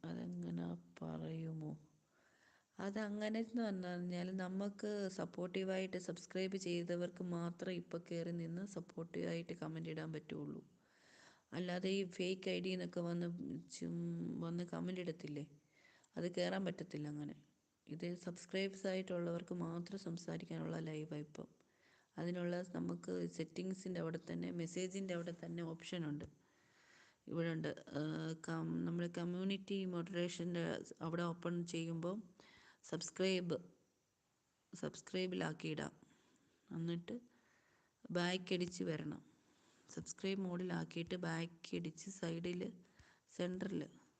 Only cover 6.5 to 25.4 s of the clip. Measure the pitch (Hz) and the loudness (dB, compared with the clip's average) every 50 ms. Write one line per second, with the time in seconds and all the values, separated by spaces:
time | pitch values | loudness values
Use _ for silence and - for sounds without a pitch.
6.5 | 196 190 185 175 175 175 175 175 175 175 175 175 175 - 180 180 175 170 170 170 | 2 0 2 2 2 2 4 2 2 2 2 0 0 -2 -2 0 2 2 2 0
7.5 | 175 170 180 185 180 170 175 - - 170 170 - 175 170 165 165 175 175 165 165 | 0 -2 -2 -2 0 -2 -2 -2 -4 -4 -2 -2 -2 0 0 0 0 0 0 0
8.5 | 170 180 196 202 196 160 175 - - 165 165 170 - 170 175 175 165 170 170 170 | -2 -2 -4 -2 -4 -6 -6 -4 -6 -6 -6 -2 0 0 2 2 2 0 0 -4
9.5 | 165 170 165 160 160 160 165 165 156 156 156 160 156 147 - - 165 160 147 147 | -4 -4 -2 -2 -2 -2 -2 -2 -2 -2 -2 -2 -4 -4 -4 -4 -4 -4 -4 -4
10.5 | 147 - - - - - - - - - - - - - - - - - _ _ | -6 -8 -10 -14 -20 -20 -20 -20 -20 -20 -20 -20 -20 -20 -20 -20 -20 -20 _ _
11.5 | - 170 180 180 175 180 190 190 190 196 196 180 - - 180 180 190 185 - 190 | -2 -2 0 2 0 2 4 4 4 4 4 0 0 0 2 2 2 2 2 2
12.5 | 185 180 180 185 185 180 180 175 - 175 170 170 170 175 175 175 175 175 - - | 2 2 2 2 2 2 0 0 0 0 2 2 2 2 2 0 0 -2 -2 -4
13.5 | - 170 170 - - - 170 170 170 170 170 170 170 170 170 170 165 165 170 165 | -4 -4 -6 -8 -8 -4 -2 -2 0 0 0 0 0 0 0 -2 0 0 0 0
14.5 | 170 175 175 175 - 165 175 180 185 180 175 175 160 170 - 156 147 143 151 - | 0 0 0 0 -2 -2 0 0 0 0 -2 -2 -4 -4 -4 -4 -4 -4 -6 -6
15.5 | - - _ _ _ - - - - - - _ _ 170 170 180 180 180 175 175 | -10 -20 _ _ _ -20 -20 -20 -20 -20 -20 _ _ 0 0 2 2 2 2 4
16.5 | 185 190 196 180 180 - 160 - - 151 151 147 147 147 147 147 - - - - | 4 2 2 0 0 -2 -6 -4 -2 -2 -2 -2 -2 -2 -4 -4 -6 -10 -16 -20
17.5 | _ _ _ _ _ _ _ - 151 165 175 175 180 175 - 180 175 175 - - | _ _ _ _ _ _ _ -10 -6 -4 -2 -2 -2 -2 -4 -6 -6 -6 -8 0
18.5 | - 190 196 196 196 190 - 196 185 185 185 185 180 175 175 170 170 170 175 - | 2 2 2 2 0 0 0 2 2 2 2 2 2 2 2 2 2 0 0 -2
19.5 | 180 180 165 165 165 175 175 175 196 196 190 170 170 170 - - 165 165 170 - | 0 0 0 0 0 -2 -2 -2 -4 -4 -2 -4 -4 -4 -2 -2 -4 -4 -2 -4
20.5 | 165 160 160 160 165 165 165 160 156 156 156 156 151 147 151 151 - - - - | -2 -2 0 0 0 -2 -2 -2 -2 -2 -4 -2 -4 -4 -4 -6 -8 -10 -10 -10
21.5 | - _ - _ _ _ _ - - - - _ _ - 165 175 180 180 175 175 | -12 _ -20 _ _ _ _ -20 -20 -20 -20 _ _ -2 0 0 2 2 2 2
22.5 | 175 175 185 180 175 170 175 175 175 175 - 185 180 180 175 175 - - 165 156 | 2 2 0 0 0 0 2 2 0 0 0 0 2 2 2 0 0 0 -2 0
23.5 | - - 180 190 190 185 - 185 185 170 165 165 165 170 - - 175 170 175 175 | 0 -2 0 0 0 -2 -2 -2 0 2 2 2 0 -2 -2 -2 0 0 0 0
24.5 | 175 170 165 170 175 175 185 185 185 196 196 185 180 170 170 175 170 - | 2 0 0 0 0 0 0 0 0 -2 0 0 0 0 0 -2 -4 -6